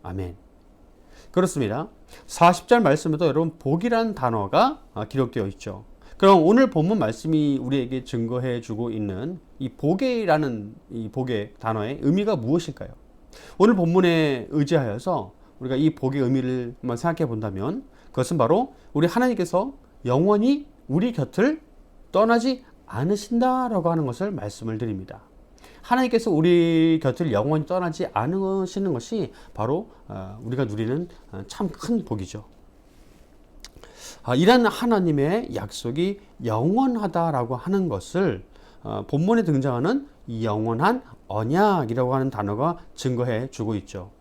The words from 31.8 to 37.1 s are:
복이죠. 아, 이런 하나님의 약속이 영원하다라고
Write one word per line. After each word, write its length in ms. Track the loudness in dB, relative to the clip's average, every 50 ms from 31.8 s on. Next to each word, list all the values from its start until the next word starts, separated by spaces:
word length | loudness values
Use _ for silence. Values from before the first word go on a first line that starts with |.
| -6 -4 -4 -4 -2
복이죠. 400 | -4 -6 -8 -8 -10 -12 -16 -16 -16 -20 -20 -20 -20 _ _ _ _ _ -20 -20 -20 -20 -20 -20 _ -20 -20 -20 _ _ -20 -20 -20 _ -20 -20 -20 -20 -20 -20 -20 -20 -12 -4
아, 120 | 0 2
이런 300 | 4 6 8 8 8 6
하나님의 880 | 4 0 0 0 2 2 2 2 2 2 2 2 2 0 -2 -4 -6 -8
약속이 640 | -8 -8 -8 -12 -8 -8 -6 -2 -2 -2 -2 -2 -6 -12 -20 -18 -8 -4
영원하다라고 1120 | -2 -2 0 2 2 2 4 2 2 0 0 -2 -2